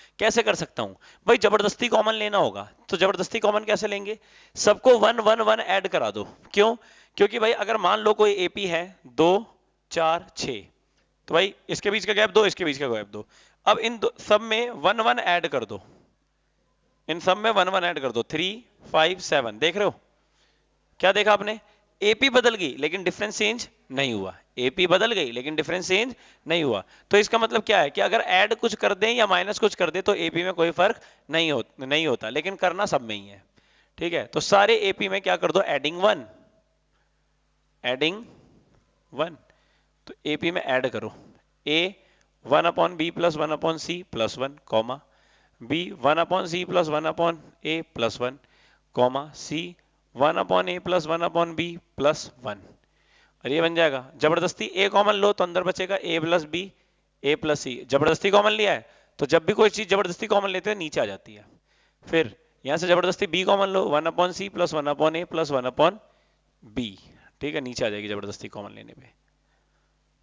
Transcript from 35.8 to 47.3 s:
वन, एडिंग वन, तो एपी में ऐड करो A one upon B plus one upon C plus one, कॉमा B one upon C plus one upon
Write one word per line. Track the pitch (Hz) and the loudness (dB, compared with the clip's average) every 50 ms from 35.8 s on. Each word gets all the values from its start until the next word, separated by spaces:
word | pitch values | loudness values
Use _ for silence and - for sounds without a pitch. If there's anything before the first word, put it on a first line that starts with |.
| 131 151 165 175 | -2 -4 -2 2
वन, | 185 214 208 156 117 - - _ _ _ _ _ _ _ _ _ _ _ _ _ _ _ _ _ _ _ _ _ _ _ _ _ _ _ _ _ - | 2 2 2 0 -4 -14 -20 _ _ _ _ _ _ _ _ _ _ _ _ _ _ _ _ _ _ _ _ _ _ _ _ _ _ _ _ _ -6
एडिंग | 123 127 131 147 160 190 214 233 - - - _ _ _ _ _ _ _ _ _ _ _ _ _ _ | -6 -2 0 -2 -2 -2 -4 -12 -20 -20 -20 _ _ _ _ _ _ _ _ _ _ _ _ _ _
वन, | - 127 156 175 156 - _ _ _ _ _ _ _ _ _ _ _ _ _ | -6 -6 -6 -6 -6 -16 _ _ _ _ _ _ _ _ _ _ _ _ _
तो | - - _ _ | -20 -20 _ _
एपी | 151 151 151 - 170 | -6 -4 -2 -4 -4
में | 180 175 | -4 -4
ऐड | - - 127 127 127 127 | -4 -2 -2 -2 -2 -2
करो | 113 107 107 107 - - - - _ _ _ _ _ _ _ | -4 -6 -10 -10 -14 -16 -20 -20 _ _ _ _ _ _ _
A | 151 151 160 175 190 202 _ _ _ _ _ _ _ _ _ _ | -2 0 0 0 -2 -6 _ _ _ _ _ _ _ _ _ _
one | 113 139 156 165 | 2 2 4 4
upon | 170 - 185 170 170 180 | 2 2 2 0 0 0
B | 160 160 170 | -4 -6 -6
plus | - 180 165 175 151 | -4 -2 -2 -2 0
one | 151 151 156 | -2 -4 -4
upon | 156 147 - 165 160 151 | -4 -2 -2 -4 -4 -4
C | - - 175 175 185 _ - | -6 -8 -10 -10 -10 _ -4
plus | 113 110 104 - 131 | -4 -4 -4 -2 -6
one, | 127 139 143 - _ | -8 -8 -8 -14 _
कॉमा | _ 113 110 113 120 131 147 _ _ _ _ _ _ _ _ _ _ _ _ | _ 0 0 0 -2 -8 -12 _ _ _ _ _ _ _ _ _ _ _ _
B | 117 113 147 165 180 - | -10 -6 -6 -6 -6 -8
one | - - 117 135 156 165 | -10 0 2 2 2 2
upon | 170 - 175 190 190 170 | 2 0 0 -2 -2 -4
C | 165 180 180 | -6 -6 -6
plus | 175 - 180 170 156 | 0 0 0 0 2
one | 151 151 160 | -2 -2 -2
upon | 160 156 170 170 170 | -4 -2 0 0 0